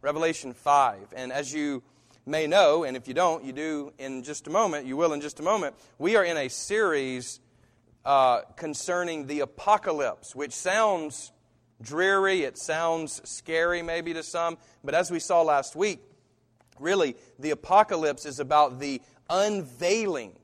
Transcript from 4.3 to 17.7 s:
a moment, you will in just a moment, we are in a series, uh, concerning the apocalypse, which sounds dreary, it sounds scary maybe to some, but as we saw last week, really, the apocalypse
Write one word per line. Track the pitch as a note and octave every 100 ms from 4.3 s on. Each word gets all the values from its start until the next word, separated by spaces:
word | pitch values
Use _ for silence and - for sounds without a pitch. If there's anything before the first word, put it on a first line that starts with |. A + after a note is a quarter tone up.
| D3 -
a |
moment, | F3+ G#3+ D3 C3
you | C3+
will | E3
in | D3
just | D3 -
a |
moment, | D#3+ G#3+ D3+ - _ _
we | D#3+ A3
are |
in | F3+ D#3+
a | C3
series, | - - G#3 G3+ D3+ C3 B2+ A#2+ - _ _ _ _ _ _ B2+
uh, | C#3 C3 A#2+ - -
concerning | D#3+ D3 - F3 F3 D#3+ C#3
the | D3
apocalypse, | C3+ - - G#3 G3 D#3 C3 - - B2+
which | C#3+
sounds | - F3+ G3+ A3 F#3 D3+ C3 - _ _ _ _ _
dreary, | A2 D3+ F#3+ G3 F#3+ F#3+
it | C#3 -
sounds | - D#3+ E3 E3 D#3 - -
scary | - - D#3+ E3+ F3
maybe | E3+ E3 E3
to | E3
some, | D#3 F3 E3+ E3 _ _
but | C#3
as | D#3 F3
we | F3
saw | - F3
last | D#3+ D3 C3 D3+
week, | G#3 E3 - _ _ _ _ _ _ _
really, | D3+ G3+ D#3 A#2+ _ _
the | D3
apocalypse | D3 -